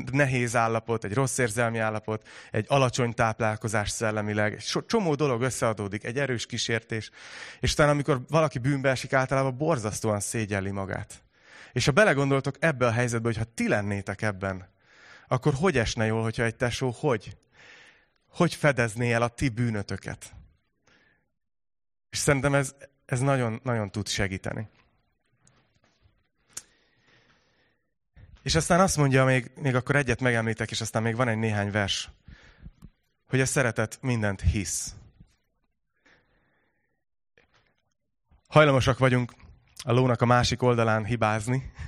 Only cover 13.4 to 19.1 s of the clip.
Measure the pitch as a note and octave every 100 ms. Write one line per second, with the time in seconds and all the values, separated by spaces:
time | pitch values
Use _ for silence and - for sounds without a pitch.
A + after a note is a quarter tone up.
13.4 | A2 - A#3 A#2 G2+ G2+ G2 F#2+ A2 F#2+
14.4 | G2 F#2+ F#2+ _ _ - - - - C3
15.4 | D3+ C#3+ F#3+ C3+ G#2+ - A2 A2 A2+ A2
16.4 | A#2 - B2 - C3 A#2 D#3 A2+ - -
17.4 | _ _ - - - _ _ _ _ -
18.4 | F3 - D3+ B2 A#2 G#2+ A#2+